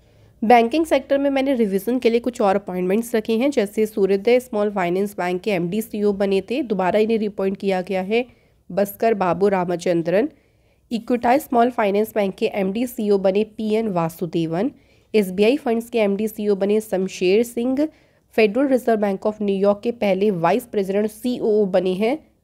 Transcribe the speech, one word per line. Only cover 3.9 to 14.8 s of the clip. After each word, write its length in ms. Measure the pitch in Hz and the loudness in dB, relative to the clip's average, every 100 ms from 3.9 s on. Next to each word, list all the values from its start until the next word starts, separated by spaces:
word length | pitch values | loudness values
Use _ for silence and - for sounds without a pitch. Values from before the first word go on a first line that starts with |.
| - 190 196 196 247 | 0 0 2 2 2
स्मॉल 300 | 247 214 208 | 2 -2 -2
फाइनेंस 480 | 202 175 185 202 208 | -2 -2 -2 -4 -4
बैंक 240 | 180 180 | -4 -4
के 100 | 214 | -2
एमडी 300 | 185 170 202 | -2 -2 -4
सीईओ 320 | 226 214 208 | -6 -2 -2
बने 280 | 196 202 196 | 0 0 -2
थे, 220 | 190 247 | -2 -4
दोबारा 360 | 247 190 185 214 | -4 -2 0 2
इन्हें 180 | 220 226 | 2 0
रिअपॉइंट 400 | 208 202 196 190 | -2 -4 -4 -4
किया 240 | 196 185 | -2 -2
गया 200 | 180 185 | -2 -4
है, 240 | 185 226 247 _ _ _ - | -2 -2 -4 _ _ _ -8
बस्कर 420 | 180 202 - 226 | -4 -4 0 0
बाबू 340 | 214 185 170 202 | 2 0 2 2
रामचंद्रन। 840 | 196 180 175 185 170 160 185 285 - _ _ _ _ - | 2 -2 -2 0 0 0 0 0 -4 _ _ _ _ -10
इक्विटाइज 500 | 233 - 240 240 262 | -8 -2 0 2 2
स्मॉल 280 | - 247 240 | 2 2 2
फाइनेंस 440 | 247 208 202 214 220 | 2 0 0 0 0
बैंक 200 | 196 190 | -2 -2
के 100 | 214 | -4
एमडी 420 | 208 190 202 247 | -2 -4 -2 -4
सीईओ 300 | - 208 202 | -4 0 2
बने 260 | 190 190 | 2 0
पीएन 440 | 214 - 220 214 226 | -2 -4 -2 -2 -2
वासुदेवन। 840 | 175 165 - 170 170 160 165 254 - | -2 -2 -4 -6 -4 -2 -2 -4 -6